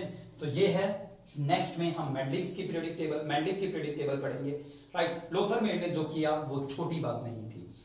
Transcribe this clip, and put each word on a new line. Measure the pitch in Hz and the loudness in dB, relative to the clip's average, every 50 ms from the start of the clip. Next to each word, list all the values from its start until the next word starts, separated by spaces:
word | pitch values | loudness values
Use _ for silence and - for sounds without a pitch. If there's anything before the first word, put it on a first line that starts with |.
| - - - - - - - - | -2 -4 -8 -12 -14 -16 -10 -6
तो | 151 131 123 175 | -4 0 4 6
ये | 196 | 6
है, | 175 170 190 202 208 208 - - - - - - - - 147 | 6 6 6 4 2 0 -2 -6 -10 -14 -18 -20 -10 -6 -2
नेक्स्ट | 143 143 180 - - - - 170 | 2 4 4 4 2 0 -2 0
में | 170 170 156 | 0 0 0
हम | 160 139 135 135 | 0 -2 -2 -2
मेंडलीव्स | 135 131 139 160 180 180 - - | -2 0 0 0 0 -2 -2 -4
की | 196 185 | -4 -4
पीरियोडिक | - 165 165 156 170 - | -2 -2 -2 -2 -2 -2
टेबल, | - 160 151 147 151 151 | -2 -2 0 0 -2 0
मेंडलीव | 151 143 147 156 190 185 | 0 0 2 2 2 0
की | 190 196 | 0 0
पीरियोडिक | 180 - 160 147 147 147 | -2 -2 -2 -2 -2 -2
टेबल | 156 143 139 135 135 | -2 0 0 0 0
पढ़ेंगे, | 139 131 123 135 139 143 143 - - - - - - - - | 0 -2 -2 -2 -2 -4 -4 -4 -6 -12 -16 -18 -16 -4 0
राइट? | 175 170 160 170 - - - 170 | 2 2 2 0 -4 -4 0 2
लोथर | 196 214 - - - | 2 4 4 4 4
मेयर | 214 190 175 170 | 4 4 2 2
ने | 175 165 | 2 2
जो | 151 160 151 | 2 0 0
किया | - - 156 156 151 151 151 147 135 | 0 2 2 4 4 4 2 0 -2
वो | 139 139 135 | -2 -2 -2
छोटी | - - 175 170 - 165 156 | -2 -2 -2 -2 -2 0 0
बात | 135 120 113 - - | 0 -2 -2 -2 -4
नहीं | 113 110 110 110 110 | -6 -6 -8 -8 -10
थी, | - 175 175 - - - - | -10 -10 -12 -14 -16 -18 -20